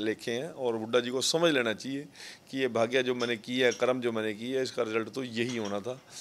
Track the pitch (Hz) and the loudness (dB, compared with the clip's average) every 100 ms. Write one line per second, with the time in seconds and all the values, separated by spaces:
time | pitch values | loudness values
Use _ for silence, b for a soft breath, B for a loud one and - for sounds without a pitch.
0 | 107 104 127 117 165 139 123 113 110 123 | -2 -2 -4 -4 -6 -4 -2 -2 2 2
1 | 120 127 - 165 170 139 117 104 131 139 | 2 0 2 4 4 4 2 0 -4 -8
2 | 147 B B B - 135 127 117 117 131 | -10 B B B -8 -2 0 2 4 4
3 | 127 123 120 113 117 127 123 117 123 127 | 2 0 0 -2 -2 4 4 4 2 2
4 | 120 113 110 104 123 131 123 127 110 113 | 0 0 -2 -4 -4 -2 -2 -2 0 0
5 | 113 135 123 113 120 117 101 101 113 131 | -2 -6 -4 -2 -2 -2 -2 -4 -6 -10
6 | - B | -12 B